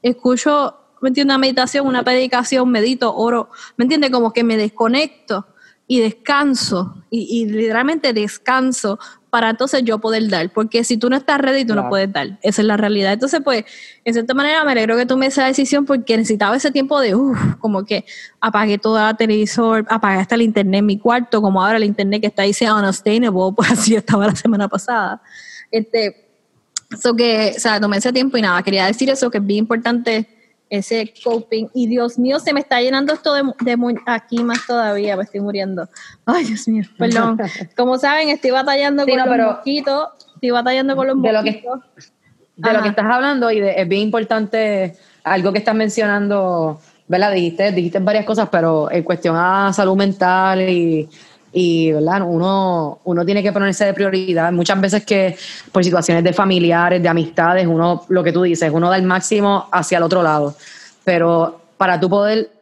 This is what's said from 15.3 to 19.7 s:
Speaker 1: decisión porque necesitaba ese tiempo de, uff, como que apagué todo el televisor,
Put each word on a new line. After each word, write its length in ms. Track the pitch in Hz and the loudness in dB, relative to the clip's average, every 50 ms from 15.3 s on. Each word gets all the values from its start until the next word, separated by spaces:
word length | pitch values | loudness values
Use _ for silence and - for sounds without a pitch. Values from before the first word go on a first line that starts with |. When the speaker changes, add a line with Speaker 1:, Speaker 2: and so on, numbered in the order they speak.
| 269 285 262 | 0 0 0
Speaker 1:
decisión 400 | 262 262 285 277 - 294 285 285 | 2 2 0 0 2 0 0 2
porque 320 | 277 277 247 220 - 226 | 0 0 -2 0 0 0
necesitaba 400 | 226 226 - 220 208 214 196 233 | 0 2 0 0 0 2 0 0
ese 140 | - - 294 | 0 0 0
tiempo 280 | 262 277 269 269 302 285 | 0 0 0 0 0 0
de, 160 | 262 214 185 | 2 2 2
uff, 240 | 233 277 277 240 202 - - - - | 2 2 2 0 0 0 -2 -2 -2
como 260 | - 220 202 190 202 | -4 -2 -2 -2 -2
que 180 | - 214 196 - - - - - - _ _ | -4 -6 -6 -6 -10 -20 -20 -20 -20 _ _
apagué 360 | - 226 220 - 220 214 208 | -4 0 0 0 0 0 0
todo 220 | 202 - 220 220 220 214 214 | 0 0 0 2 2 2 0
el 60 | 220 | 2
televisor, 680 | - 226 220 208 214 214 208 - - 233 226 | 0 0 2 2 2 0 0 0 0 2 2